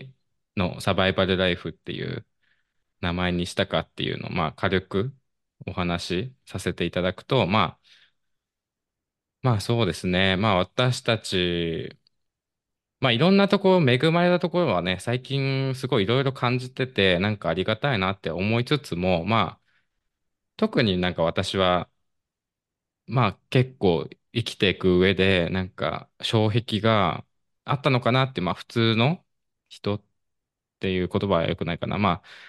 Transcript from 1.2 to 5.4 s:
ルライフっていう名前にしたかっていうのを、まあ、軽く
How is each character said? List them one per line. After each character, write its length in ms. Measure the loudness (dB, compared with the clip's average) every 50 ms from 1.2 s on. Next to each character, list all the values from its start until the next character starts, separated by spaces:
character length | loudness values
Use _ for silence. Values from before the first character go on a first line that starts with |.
| 0
ル 120 | 0 0
ラ 120 | 0 0 0
イ 60 | -2
フ 140 | -2 -6 -12
っ 40 | -12
て 200 | _ -12 -12 -10
い 100 | -8 -8
う 220 | -8 -10 -10 -12 _ _ _ _ _ _ _ _ _ _ _ _ _ _ -8
名 120 | -6 -4 -2
前 180 | -2 -2 -2 -2
に 120 | -2 -4
し 80 | -4 -2
た 120 | -4 -4
か 140 | -2 -2 -4
っ 80 | -4 _
て 140 | -8 -8 -6
い 100 | -6 -6
う 60 | -6
の 100 | -8 -8
を、 20 |
ま 160 | -4 -4 -4
あ、 60 | -4 -4
軽 280 | -4 -2 0 0 -2
く 320 | -2 -2 -4 -4 -4 -4 -8 _ _ _ _ _